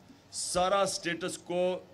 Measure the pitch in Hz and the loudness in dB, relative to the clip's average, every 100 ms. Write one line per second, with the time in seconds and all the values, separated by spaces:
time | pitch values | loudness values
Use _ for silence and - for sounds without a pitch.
0 | - - - - - 185 185 196 190 - | -20 -20 -14 -8 -4 0 2 4 2 0
1 | 170 170 180 - - 175 180 185 - | -4 -2 -4 -6 -4 0 2 0 -6